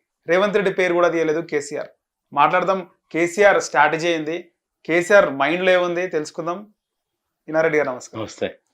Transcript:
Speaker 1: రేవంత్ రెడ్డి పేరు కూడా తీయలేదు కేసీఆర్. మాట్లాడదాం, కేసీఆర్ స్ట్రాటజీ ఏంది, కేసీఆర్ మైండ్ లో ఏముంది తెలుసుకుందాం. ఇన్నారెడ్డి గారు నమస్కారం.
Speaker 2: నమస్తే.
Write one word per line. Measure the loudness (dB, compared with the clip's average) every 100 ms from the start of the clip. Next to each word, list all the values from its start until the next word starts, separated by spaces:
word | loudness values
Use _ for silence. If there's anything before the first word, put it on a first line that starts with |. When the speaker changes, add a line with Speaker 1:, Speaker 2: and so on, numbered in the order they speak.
| _ _ -2
Speaker 1:
రేవంత్ | 0 2
రెడ్డి | 0 0
పేరు | 0 0
కూడా | 2 2
తీయలేదు | 2 -2 -2
కేసీఆర్. | -4 -6 -6 -10 -12 _ _ _ _
మాట్లాడదాం, | 0 2 2 0 -2 -6 _ _
కేసీఆర్ | -4 -2 4 4 4
స్ట్రాటజీ | 0 2 2 2 -2
ఏంది, | -2 -4 -8 -10 _ _ _ -2
కేసీఆర్ | 0 4 4 4
మైండ్ | 0 -2 0
లో | 2
ఏముంది | 2 2 -4 -4
తెలుసుకుందాం. | -6 -8 -8 -8 -8 -12 _ _ _ _ _ _ _ -6
ఇన్నారెడ్డి | 0 2 2
గారు | 0
నమస్కారం. | -4 -10 -10
Speaker 2:
నమస్తే. | -10 -6 -8 -8 _